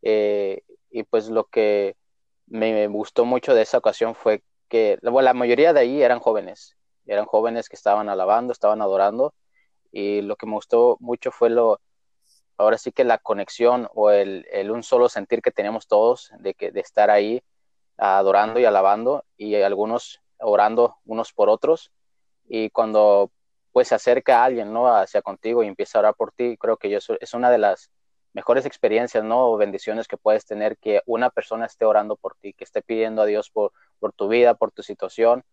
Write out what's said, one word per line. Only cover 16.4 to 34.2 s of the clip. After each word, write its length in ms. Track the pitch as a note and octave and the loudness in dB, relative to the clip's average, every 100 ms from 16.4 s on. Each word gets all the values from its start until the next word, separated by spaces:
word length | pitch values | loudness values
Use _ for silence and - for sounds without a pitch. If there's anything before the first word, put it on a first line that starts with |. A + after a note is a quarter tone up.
| G2 | -10
que, 160 | - - | -8 -8
de 100 | F#2 | -8
estar 300 | - - G#2 | -6 0 4
ahí 320 | G#2 G#2 A#2+ _ _ _ _ _ _ | 4 2 -6 _ _ _ _ _ _
adorando 640 | G2 F#2+ G2 G2 G#2+ A2+ | 0 2 2 2 2 2
y 60 | A#2+ | 2
alabando, 580 | G2+ F#2+ G#2 A#2+ C#3+ - _ | 4 2 2 0 -4 -8 _
y 180 | G#2 G#2 | -4 0
algunos 640 | G2 G2 G#2+ A#2 - - _ _ | 0 0 -4 -4 -8 -20 _ _
orando 580 | A2+ G#2 G#2 A2+ A#2+ - | 0 2 2 2 0 -2
unos 280 | - A2+ A2 | -12 -10 -10
por 160 | - G#2 | -2 0
otros, 400 | A2 - D#3+ - _ _ _ _ _ _ | 2 0 -2 -4 _ _ _ _ _ _
y 220 | A2+ A2 | -8 -6
cuando, 600 | - A2+ G#2+ G#2 G2+ G2 _ _ _ _ | -4 -2 2 4 4 0 _ _ _ _
pues, 160 | - B2 | 0 0
se 60 | A2+ | 0
acerca 480 | - B2 - B2 | 0 0 2 2
alguien, 280 | B2+ B2 G#2 | 2 0 -6
¿no? 220 | A2 B2 | -2 2
hacia 260 | A2 F#2+ - | 2 0 -4
contigo 420 | - F#2+ A2 A#2+ | -6 -10 -4 -2
y 40 | G#2+ | -2
empieza 320 | F#2+ G2+ A2+ | -4 -4 0
a 20 | |
orar 140 | G#2 | 0
por 180 | G#2+ G#2+ | 0 -6
ti, 240 | _ A#2+ A2+ | _ -6 -4
creo 200 | A2+ A2 | -4 -2
que 140 | G2+ | -2
yo, 80 | G#2 | -6
eso 180 | - A2+ | -6 -10
es 140 | - | -8
una 160 | A#2+ B2 | -2 2
de 80 | A#2+ | 2
las 320 | G#2 F#2+ _ _ _ _ _ | 2 -2 _ _ _ _ _
mejores 320 | G2+ - B2+ | -14 -2 0
experiencias, 600 | C3+ - A#2+ A2 A#2+ A#2 | 0 -2 0 0 -2 -4
¿no? 260 | A2 A#2+ B2+ | -2 0 2
o 60 | A2 | 0
bendiciones 500 | G2+ G2 - G#2+ A2+ | -2 -4 -8 -8 -8
que 100 | G#2+ | -6
puedes 300 | - G#2+ - | 0 -2 -2
tener, 320 | G#2 G#2+ A2 | -4 -4 -4
que 240 | G#2+ G2+ | -2 -2
una 260 | - A2+ B2 | 0 -2 -2
persona 360 | - - A2+ A2+ | -4 -8 -8 -10
esté 180 | _ | _
orando 320 | A2 G#2+ G#2 G#2 | 2 2 0 -8
por 200 | - - | -10 -14
ti, 160 | G2+ | -20
que 120 | - | -18
esté 160 | - - | -10 -10
pidiendo 420 | - A2+ A2+ A2 | -6 -4 -4 0
a 40 | G#2+ | -2
Dios 240 | G#2 - | -2 -6
por, 220 | - G#2 _ _ _ | -4 -6 _ _ _
por 140 | A2 | -10
tu 160 | - | -6